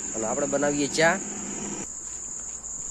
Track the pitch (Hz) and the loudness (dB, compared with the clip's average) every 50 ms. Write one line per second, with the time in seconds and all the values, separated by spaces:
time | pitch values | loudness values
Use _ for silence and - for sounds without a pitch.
0 | - - - 110 110 110 127 143 143 139 139 139 143 147 143 147 143 135 - 156 | -6 -4 -2 -2 0 0 2 2 2 2 4 4 4 4 4 4 2 2 4 6
1 | 160 165 185 196 - - - - - - - - - - - - - - - - | 6 6 6 4 0 -4 -6 -6 -6 -6 -4 -4 -4 -4 -4 -6 -6 -8 -8 -10
2 | - - - - - - - - - - - - - - - - - - | -10 -10 -10 -8 -8 -8 -8 -8 -8 -8 -8 -8 -8 -8 -6 -6 -6 -6